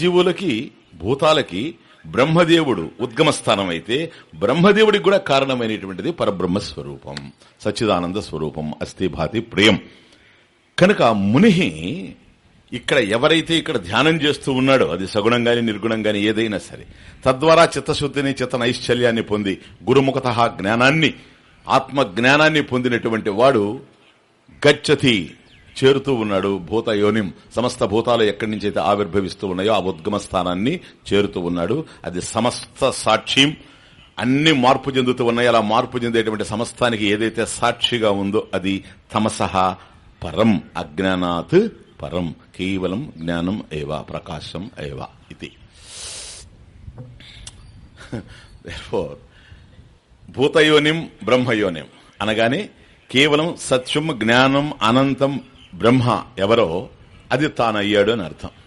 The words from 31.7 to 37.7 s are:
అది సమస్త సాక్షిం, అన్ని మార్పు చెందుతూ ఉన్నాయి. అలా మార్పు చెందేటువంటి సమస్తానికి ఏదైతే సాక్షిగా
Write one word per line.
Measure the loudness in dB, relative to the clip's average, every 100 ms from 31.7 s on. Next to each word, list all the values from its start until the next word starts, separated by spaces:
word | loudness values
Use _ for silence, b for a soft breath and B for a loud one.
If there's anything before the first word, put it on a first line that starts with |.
| -4 -6 B
అది | -10 -8 -6
సమస్త | -2 -2 -2 -12 -4 -2
సాక్షిం, | -2 0 0 0 2 2 0 B B B B B -6
అన్ని | -2 2 2
మార్పు | 4 4 2 0
చెందుతూ | -2 0 0
ఉన్నాయి. | 0 2 4
అలా | 4 4
మార్పు | 0 0 -4
చెందేటువంటి | -2 0 0 -4
సమస్తానికి | -6 -4 -6 -2 -2 0 0
ఏదైతే | 0 -2 -2 -6 -2
సాక్షిగా | -2